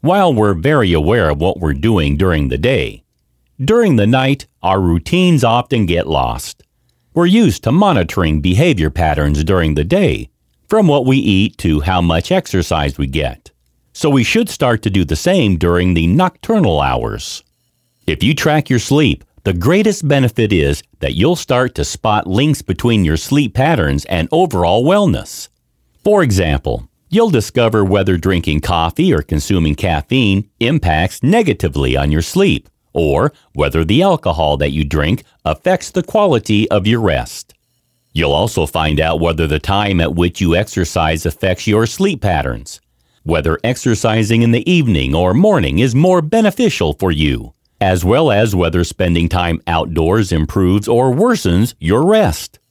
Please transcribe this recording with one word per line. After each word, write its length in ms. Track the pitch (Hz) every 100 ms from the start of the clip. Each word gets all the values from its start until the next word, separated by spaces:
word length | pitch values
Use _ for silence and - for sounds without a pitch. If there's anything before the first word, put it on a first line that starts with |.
While 320 | 143 196 185
we're 220 | 123 107
very 400 | 90 123 151 101
aware 340 | 82 76 120 82
of 100 | 73
what 220 | 87 90
we're 140 | 82
doing 420 | 69 101 104 73 73
during 320 | 92 82 69
the 100 | 62
day, 460 | 113 127 64 - _ _ _ _ _ _
during 340 | 135 226 220 123
the 100 | 104
night, 400 | 131 135 139 - _
our 180 | 90 95
routines 640 | 92 85 - 175 180 156
often 400 | 117 120 - 120
get 220 | 95 85 78
lost. 560 | 76 62 58 - - _ _ _ _ _
We're 140 | - 175
used 360 | 214 196 -
to 80 | -
monitoring 680 | 151 208 139 85 - 82 76
behavior 500 | 78 90 175 113 76
patterns 540 | 73 80 73 73 73
during 320 | 78 92 80 73
the 80 |
day, 460 | 78 180 175 - - _ _ _ _
from 220 | 220 190
what 180 | 143 127
we 100 | 135
eat 380 | - 95 107 -
to 200 | 87 76
how 220 | 76 92
much 320 | 87 82 -
exercise 680 | 185 - 95 82 82 71 69
we 80 | 69
get. 460 | 69 67 - - _ _ _ _
So 180 | - 156
we 140 | 139
should 240 | 113 220 233
start 340 | - 127 113
to 80 | -
do 140 | 95
the 100 | 85
same 420 | 78 - 190 113 87
during 380 | 87 87 90
the 140 | 85 82
nocturnal 720 | 117 185 _ - 220 135 78
hours. 640 | 69 64 57 52 - - _ _ _ _ _ _ -
If 160 | 78
you 100 | 110
track 340 | 151 160 151 -
your 120 | 123
sleep, 420 | - 143 143 - - _
the 80 | -
greatest 560 | 87 92 185 214 202 147
benefit 440 | 139 127 - 110
is 300 | 95 71 71 - _
that 160 | 69
you'll 220 | 67 123 175
start 400 | - 123 127 -
to 80 |
spot 420 | 87 - 110 104 -
links 360 | 95 147 143
between 420 | - 92 120 113
your 120 | 82 80
sleep 380 | - 143 131
patterns 500 | 110 139 151 76 69 -
and 220 | 87 80
overall 520 | 156 180 104 85 101
wellness. 640 | 135 202 196 71 - - - _ _ _ _ _
For 220 | 202 208
example, 640 | 156 95 82 69 69 57 - _ _
you'll 200 | 190 226
discover 540 | 143 - - 117 110
whether 320 | 98 101 98 90
drinking 460 | 92 92 82 76
coffee 500 | - 85 82 - 185
or 100 | 80
consuming 540 | - 76 - 95 80 73
caffeine 720 | 95 76 - 131 110 98 101 _
impacts 640 | 117 151 87 78 90 -
negatively 720 | 131 220 196 - 82 69 65 65
on 140 | 71
your 120 | 76
sleep, 460 | 82 185 196 85 _ _ _ -
or 360 | 80 69 117 _ _
whether 300 | 69 71 80
the 180 | 82 120
alcohol 540 | 190 170 - 78 78 73
that 140 | 73
you 140 | 73
drink 400 | 71 76 73 104 - _
affects 460 | - - - 180 -
the 120 | 185
quality 680 | - 220 202 127 - 104 110
of 160 | 101 98
your 140 | 117
rest. 520 | 104 69 60 - - _ _ _ _ _ _
You'll 180 | 78 78
also 360 | 73 110 - 78
find 340 | 85 78 73
out 180 | 80 80
whether 300 | 85 80 80
the 100 | 76
time 420 | - 98 104 90
at 140 | 82
which 260 | 85 87 -
you 140 | 92
exercise 720 | 82 104 - 85 - 78 80 80
affects 400 | - 95 90 -
your 200 | 104 113
sleep 340 | - 196 147
patterns, 600 | 101 80 65 57 - - _ _ _ _
whether 340 | 78 82 76 80
exercising 760 | 113 127 131 110 117 110 107 113
in 100 | 117
the 180 | 120 -
evening 420 | 180 127 82 65
or 220 | 76 90
morning 460 | 107 202 180 76 73
is 160 | 127 120
more 260 | 175 185
beneficial 680 | 156 226 214 - 233 - 80
for 180 | 71 92
you, 420 | 76 73 62 55 _ _ _
as 240 | 98 92
well 260 | 87 123 160
as 240 | 101 113
whether 300 | 98 87 87
spending 440 | 87 - 90 85 85
time 320 | 92 87 82 -
outdoors 640 | 82 78 82 80 107 95
improves 560 | 82 78 - 90 101 101
or 260 | 117 131
worsens 600 | 127 233 226 92 87 117 -
your 260 | 80 107 165
rest. 540 | 220 170 78 - _ _